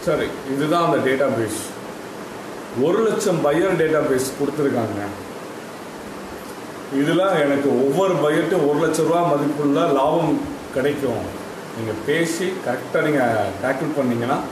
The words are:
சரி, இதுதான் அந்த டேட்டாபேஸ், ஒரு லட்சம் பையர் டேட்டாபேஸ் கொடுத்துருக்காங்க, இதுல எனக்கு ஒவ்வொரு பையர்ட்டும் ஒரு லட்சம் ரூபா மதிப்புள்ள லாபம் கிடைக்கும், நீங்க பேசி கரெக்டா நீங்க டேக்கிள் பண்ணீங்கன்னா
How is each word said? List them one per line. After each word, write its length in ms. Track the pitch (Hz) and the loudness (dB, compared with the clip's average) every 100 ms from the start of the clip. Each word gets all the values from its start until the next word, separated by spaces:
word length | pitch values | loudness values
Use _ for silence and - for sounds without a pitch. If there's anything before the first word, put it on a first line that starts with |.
சரி, 220 | 170 147 104 - - 139 | 0 0 0 -6 -6 -2
இதுதான் 340 | 151 175 170 | 2 2 4
அந்த 200 | 139 131 | 2 2
டேட்டாபேஸ், 480 | 131 139 117 110 - - - - - - - - - - - - 113 | 2 2 2 -2 -4 -8 -10 -12 -12 -12 -12 -12 -12 -12 -12 -8 0
ஒரு 260 | 143 208 220 | 2 4 2
லட்சம் 360 | - 208 165 | 2 0 2
பையர் 320 | 151 151 190 170 | 2 2 2 2
டேட்டாபேஸ் 560 | 160 156 135 131 131 - | 4 4 2 0 0 -2
கொடுத்துருக்காங்க, 640 | 143 - 139 120 110 101 101 101 - - - - - - - - - - - - - - - - - | -2 0 0 2 -2 -4 -6 -8 -12 -12 -12 -12 -12 -14 -14 -14 -12 -12 -12 -12 -12 -12 -12 -12 -4
இதுல 460 | 139 147 170 196 175 | 0 2 4 2 2
எனக்கு 280 | 143 139 139 | 2 2 2
ஒவ்வொரு 460 | 120 139 151 190 | 2 2 4 2
பையர்ட்டும் 540 | 170 151 160 165 185 143 | 4 2 2 2 2 2
ஒரு 120 | 147 | 2
லட்சம் 260 | 165 160 156 | 2 2 2
ரூபா 160 | 170 | 2
மதிப்புள்ள 640 | 175 143 143 147 143 147 170 | 2 2 0 0 2 2 4
லாபம் 680 | 139 143 165 156 139 - - - | 4 4 2 2 0 -2 -8 -6
கிடைக்கும், 480 | 135 139 147 131 113 - - - - - 117 | -2 0 0 -2 -2 -6 -10 -12 -12 -12 -8
நீங்க 140 | 110 - - | -6 -4 -2
பேசி 380 | 160 165 - | 0 0 0
கரெக்டா 580 | 185 190 127 123 - 170 | -2 -2 -4 -4 -2 0
நீங்க 420 | 156 147 120 110 101 95 | 2 4 4 2 0 -2
டேக்கிள் 340 | 127 139 151 143 | -2 0 0 0
பண்ணீங்கன்னா 400 | 127 117 117 120 104 | 2 2 0 0 -2